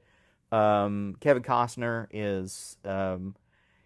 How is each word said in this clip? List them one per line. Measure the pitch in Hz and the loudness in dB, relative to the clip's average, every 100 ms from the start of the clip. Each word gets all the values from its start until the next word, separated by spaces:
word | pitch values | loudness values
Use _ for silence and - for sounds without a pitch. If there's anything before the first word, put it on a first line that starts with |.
| _ _ _ _ _ | _ _ _ _ _
Um, | 113 107 104 101 104 101 92 | 4 4 4 2 -2 -6 -2
Kevin | 147 131 | 2 2
Costner | 123 123 120 - 120 117 110 | 4 0 0 -2 -4 -4 -6
is, | 107 104 95 95 - - - | -6 -2 -2 -4 -12 -16 -12
um, | 98 98 95 92 95 101 _ _ _ _ | -6 -2 -2 -4 -8 -14 _ _ _ _